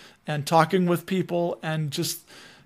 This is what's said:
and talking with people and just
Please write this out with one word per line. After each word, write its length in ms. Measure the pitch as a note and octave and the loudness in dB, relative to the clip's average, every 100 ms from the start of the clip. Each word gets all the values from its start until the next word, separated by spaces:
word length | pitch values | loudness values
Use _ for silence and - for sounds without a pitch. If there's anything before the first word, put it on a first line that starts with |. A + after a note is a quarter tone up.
| - - - | -20 -14 -6
and 200 | D3+ C#3 | -6 2
talking 400 | E3 D#3+ F#3 F3+ | 4 4 4 2
with 200 | E3+ - | 0 0
people 520 | F#3+ E3+ F3 E3+ - | -4 -2 -2 -2 -4
and 280 | E3 D#3 D3+ | -4 -4 -4
just 300 | C#3+ D#3+ - - - - - | -4 -4 -6 -14 -20 -20 -20